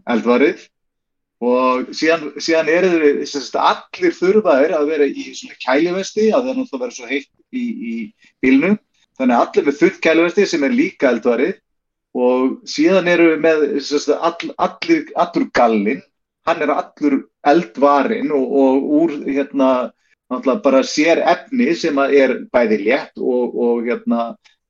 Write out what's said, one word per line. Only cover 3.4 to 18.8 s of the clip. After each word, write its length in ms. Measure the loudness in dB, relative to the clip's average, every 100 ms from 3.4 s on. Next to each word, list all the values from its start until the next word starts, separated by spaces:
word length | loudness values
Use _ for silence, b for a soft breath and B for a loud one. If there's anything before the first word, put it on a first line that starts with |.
sagt, 160 | -8 -2
allir 560 | 0 -2 -8 -2 -2
þurfa 400 | 0 2 2 4 2
þeir 160 | 2
að 120 | 0 -2
vera 180 | 0 0
í 180 | -2 -12
svona 300 | -14 -18 -10
kælivesti, 680 | -2 0 0 -2 -4 0
að 160 | 2 2
það 100 | -2
er 60 | -4
náttúrulega 260 | -6 -8
verið 140 | -10 -10
svo 100 | -8
heitt 240 | -8 -8 _ _
í, 160 | -8 -6 -8
í 120 | -8 -10 -10 _ b _
bílnum. 400 | 2 4 4 0 _ _ _ -4
Þannig 160 | 0 2
að 80 |
allir 220 | 2 0 0
með 120 | 2
þurrt 220 | 0 2
kælivesti 460 | 2 2 2 0 0
sem 180 | 0
er 60 | 0
líka 400 | 0 0 0 0
eldvarið. 440 | 0 0 0 -2 -4 _ _ _ _ _
Og 420 | -2 0 2 0 -4
síðan 460 | -10 -4 0 2 2
eru 200 | 4 4
við 120 | 4
með, 240 | 2 2 0 -2
sem 220 | -4 -4
sagt, 200 | -2 -2
all-, 360 | -2 -4 -10 -4
allir, 480 | -4 -4 0 0 0
allur 340 | -4 -2 -2 -2
gallinn, 520 | 2 2 2 -2 -6 -10 _ _ _ -6
hann 160 | -2
er 80 | -2
allur 500 | -4 -6 -4 -2 -2 -4 _
eldvarinn 920 | 2 2 0 0 2 4 2 -2 -2
og, 140 | -2 0
og 380 | 2 2 2